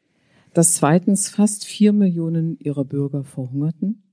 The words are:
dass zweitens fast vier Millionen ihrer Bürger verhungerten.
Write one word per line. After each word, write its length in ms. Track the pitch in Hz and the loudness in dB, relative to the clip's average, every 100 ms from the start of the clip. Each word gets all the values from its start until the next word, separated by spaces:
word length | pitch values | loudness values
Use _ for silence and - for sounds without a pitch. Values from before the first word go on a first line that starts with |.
| _ _ _ _ _ | _ _ _ _ _
dass 180 | 170 160 | 2 2
zweitens 560 | - 147 175 185 196 - | 2 4 4 2 0 0
fast 380 | - 208 208 - | 0 0 0 -8
vier 260 | - 208 | 0 2
Millionen 640 | 208 196 170 165 165 165 - | 4 2 0 -2 -2 -2 -4
ihrer 260 | 147 143 | -6 -4
Bürger 400 | 139 143 139 143 | -4 -4 -4 -6
verhungerten. 800 | 135 139 127 139 151 160 190 226 _ | -8 -10 -8 -4 -4 -4 -6 -6 _